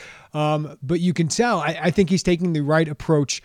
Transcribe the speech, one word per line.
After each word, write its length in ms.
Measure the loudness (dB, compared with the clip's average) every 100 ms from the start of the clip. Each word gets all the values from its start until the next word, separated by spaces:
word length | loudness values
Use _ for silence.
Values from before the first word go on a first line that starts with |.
| -20 -20 -10
Um, 420 | -2 0 0 -4 -10
but 160 | -4 0
you 160 | 0
can 140 | 0 -2
tell, 320 | 0 0 0
I, 180 | -2 -2
I 100 | 0
think 180 | 2 2
he's 140 | 2
taking 300 | 0 0 0
the 80 | -2
right 260 | 2 2 0
approach 520 | -4 0 2 2 -6